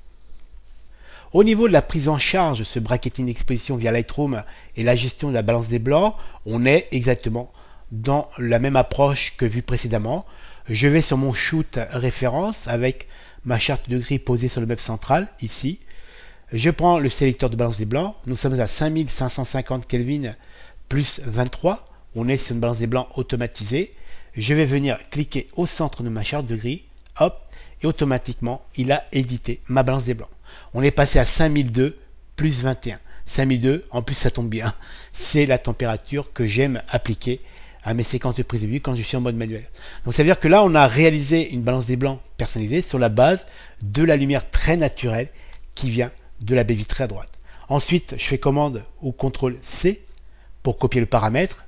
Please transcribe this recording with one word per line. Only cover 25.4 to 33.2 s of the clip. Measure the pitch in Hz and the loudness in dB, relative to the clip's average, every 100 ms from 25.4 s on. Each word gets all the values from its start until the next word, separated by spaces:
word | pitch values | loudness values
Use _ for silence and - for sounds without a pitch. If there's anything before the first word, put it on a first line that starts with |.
| - - | -6 -4
au | 175 | -2
centre | - 156 - | -2 -4 -2
de | 120 | -4
ma | 110 101 | -4 -4
charte | 147 127 | -4 -4
de | 113 | -4
gris. | 117 156 - - - - | -4 -6 -10 -20 -10 0
Hop, | 175 - - - - - | 0 0 -12 -18 -18 -4
et | 156 | -2
automatiquement, | 151 143 127 - 117 120 131 - - | 0 0 0 -2 -4 -4 -6 -8 -4
il | 127 | 0
a | 143 - | 0 0
édité | 135 123 123 - - - | -2 -2 -4 -6 -8 -2
ma | 131 | 2
balance | 127 135 | 2 2
des | 120 | -2
blancs. | 117 107 - - - - | -4 -8 -16 -20 -20 -10
On | 117 | 0
est | 139 | 2
passé | - 143 139 | 4 6 6
à | 120 | 6
cinq | - 156 | 4 4
mille | 147 127 | 4 2
deux | 117 139 - - - - - | 2 0 -2 -16 -20 -14 -2
plus | 156 131 | 0 0
vingt | 131 127 120 | -2 -2 -6
et | |
un. | 82 - - | -10 -12 -10